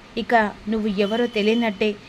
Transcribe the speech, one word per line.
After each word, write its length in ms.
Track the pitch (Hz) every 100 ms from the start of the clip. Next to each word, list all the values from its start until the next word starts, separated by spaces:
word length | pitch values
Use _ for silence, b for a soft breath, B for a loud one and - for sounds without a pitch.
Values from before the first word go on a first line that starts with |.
| - 233
ఇక 160 | 226 233 208 - 208
నువ్వు 200 | 220 214 196
ఎవరో 260 | 202 226 240
తెలియనట్టే 600 | 220 208 233 233 190 214 202